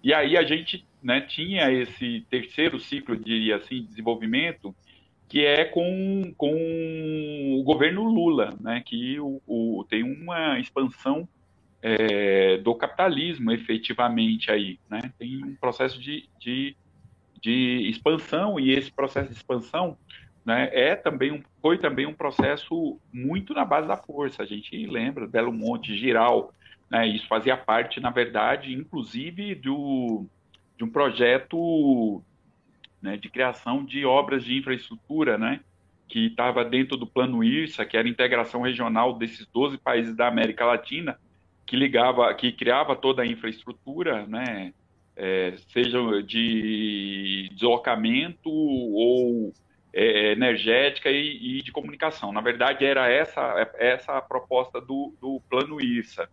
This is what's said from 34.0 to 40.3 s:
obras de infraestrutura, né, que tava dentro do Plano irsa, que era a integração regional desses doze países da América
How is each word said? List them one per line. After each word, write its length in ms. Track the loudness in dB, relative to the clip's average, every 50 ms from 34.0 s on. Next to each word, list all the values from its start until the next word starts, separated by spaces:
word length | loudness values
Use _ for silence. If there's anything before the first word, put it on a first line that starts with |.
| 2
obras 400 | 4 4 4 4 2 -2 -2 -2
de 120 | -2 -4
infraestrutura, 800 | -4 -2 -4 -6 -6 -6 -16 -18 -20 _ _ -2 0 2 2 2
né, 240 | 2 0 -2 -2 -6 -8 _ _ _ _ _ _ _ _ _
que 220 | -2 0 0 0
tava 340 | 2 2 0 2 2 2 0
dentro 320 | 2 2 0 0 0 -2
do 100 | -8 -8
Plano 380 | -4 _ 0 0 2 2 2 2
irsa, 400 | 2 2 2 -2 -4 -4 -6 -6
que 120 | 0 0
era 120 | 0 0 0
a 20 |
integração 520 | 2 2 2 2 4 2 0 -2 -4 -4
regional 540 | -2 -2 -2 -2 -2 0 2 2 2 2 2
desses 300 | -2 -6 -8 -8 -14 -20
doze 320 | _ _ 0 0 0 -2 -4
países 380 | _ 2 2 2 2 0 0
da 100 | 2 2
América 380 | 2